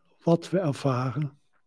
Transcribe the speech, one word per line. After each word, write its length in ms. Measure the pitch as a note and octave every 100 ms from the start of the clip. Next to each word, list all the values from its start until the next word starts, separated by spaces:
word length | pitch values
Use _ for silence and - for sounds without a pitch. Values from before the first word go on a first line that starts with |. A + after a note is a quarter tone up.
| _ _
wat 280 | - E3 -
we 80 | F3+
ervaren, 800 | E3 B2+ C#3 B2 C3 B2 D3 - _ _